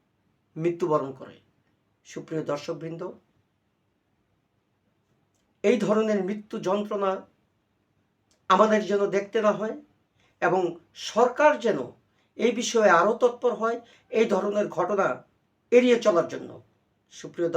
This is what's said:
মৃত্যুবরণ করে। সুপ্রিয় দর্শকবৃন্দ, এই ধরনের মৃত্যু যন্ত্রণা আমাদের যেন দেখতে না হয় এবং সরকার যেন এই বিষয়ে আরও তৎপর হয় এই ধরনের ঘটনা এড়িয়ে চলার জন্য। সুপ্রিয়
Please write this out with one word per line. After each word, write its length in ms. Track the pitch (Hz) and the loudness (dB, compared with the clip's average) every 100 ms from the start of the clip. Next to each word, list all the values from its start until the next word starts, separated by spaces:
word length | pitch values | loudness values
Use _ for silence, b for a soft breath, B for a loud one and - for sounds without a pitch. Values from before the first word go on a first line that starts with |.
| _ _ _ _ _ 160 | _ _ _ _ _ -6
মৃত্যুবরণ 540 | 165 170 175 151 135 131 | -4 -2 0 0 -2 -10
করে। 180 | 120 - _ _ _ _ _ _ - | -18 -20 _ _ _ _ _ _ -18
সুপ্রিয় 360 | - 151 160 - | -16 -8 -8 -4
দর্শকবৃন্দ, 520 | 143 - 160 160 165 180 - _ _ _ _ _ _ _ _ _ _ _ _ _ _ _ _ _ _ _ _ _ _ _ _ | -6 -6 -10 -10 -12 -12 -14 _ _ _ _ _ _ _ _ _ _ _ _ _ _ _ _ _ _ _ _ _ _ _ _
এই 120 | 208 240 196 | 0 2 2
ধরনের 340 | 208 220 208 185 | 0 2 0 -2
মৃত্যু 280 | 214 - 220 165 | -6 -10 -8 -2
যন্ত্রণা 440 | 202 208 208 196 190 - _ _ _ _ _ _ _ _ _ _ _ - | -2 -2 -4 -2 -4 -8 _ _ _ _ _ _ _ _ _ _ _ 0
আমাদের 300 | 185 214 214 175 | 4 4 2 0
যেন 120 | 202 196 190 | -2 0 -2
দেখতে 220 | 202 226 208 | -2 0 0
না 60 | 175 | 0
হয় 160 | 214 294 - _ _ _ _ _ | -6 -10 -16 _ _ _ _ _
এবং 200 | 180 180 175 170 _ - - | -2 0 -2 -6 _ -16 -6
সরকার 420 | 202 247 - 302 254 | 2 2 4 4 4
যেন 140 | 220 151 113 - _ _ _ - | 0 -2 -6 -14 _ _ _ -2
এই 140 | 220 226 | 0 0
বিষয়ে 300 | 233 226 208 170 | -2 2 6 6
আরও 120 | 190 220 | 4 2
তৎপর 300 | 247 - 240 208 | 0 0 -2 -2
হয় 180 | 220 240 b b b | -4 -4 b b b
এই 140 | 220 226 | 0 0
ধরনের 320 | 190 202 202 - | 0 -2 -2 -2
ঘটনা 380 | - 175 202 170 123 - _ _ _ _ | -2 -2 0 -2 -4 -10 _ _ _ _
এড়িয়ে 260 | 240 247 233 220 | 4 6 4 4
চলার 200 | 175 - | 2 0
জন্য। 180 | 135 123 117 - _ _ _ _ | -6 -12 -18 -20 _ _ _ _
সুপ্রিয় 360 | - 151 165 170 | -20 -16 -6 -2